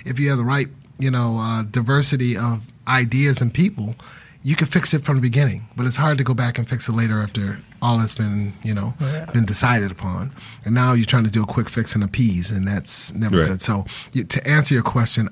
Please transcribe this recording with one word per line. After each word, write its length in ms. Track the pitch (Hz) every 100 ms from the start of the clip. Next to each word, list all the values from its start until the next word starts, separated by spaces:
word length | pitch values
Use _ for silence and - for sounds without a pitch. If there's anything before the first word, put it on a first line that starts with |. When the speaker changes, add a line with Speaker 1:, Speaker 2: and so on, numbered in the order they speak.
| -
Speaker 1:
if 140 | 127
you 100 | 143
have 80 | 131
the 80 | 120
right, 220 | 139 139 - - -
you 140 | 135
know, 260 | 127 120 113
uh, 240 | 113 113
diversity 760 | 107 123 117 143 139 135 123 107
of 300 | 117 113 - - -
ideas 540 | 127 120 131 143 135
and 120 | 123
people, 420 | - 190 196 104 120 - - - - 135
you 120 | 160
can 100 | 156
fix 260 | 180 -
it 120 | 151 147
from 100 | 135
the 60 |
beginning. 440 | 123 127 139 92 110 -
But 80 | 123
it's 100 | 127
hard 220 | 156 143
to 60 | 131
go 80 |
back 240 | 123 120 120
and 100 | 117
fix 220 | 117 -
it 40 |
later 280 | 113 113 107
after 380 | 104 107 101 101 - -
all 160 | 120 117
that's 160 | 110
been, 380 | - 107 104 101 -
you 120 | 113
know, 200 | 104 107 -
Speaker 2:
Yeah. 240 | 135 156 160
Speaker 1:
been 140 | 120 101
decided 440 | 101 117 110 101
upon. 420 | 92 95 90 131 - - - -
And 100 | 120
now 160 | 127
you're 140 | 120 110
trying 180 | 123
to 60 | 110
do 140 | 110
a 20 | 107
quick 240 | - 107
fix 260 | 120 110 107
and 80 |
appease, 480 | 101 - 117 90 87
and 160 | 101 95
that's 460 | 101 - - -
never 260 | - 110 92
Speaker 3:
Right. 80 | 78
Speaker 1:
good. 140 | 95
So 240 | - 101 95 - -
y-, 100 | 131 95
to 180 | - -
answer 280 | 151 139
your 100 | 131
question, 460 | - 127 113 - 107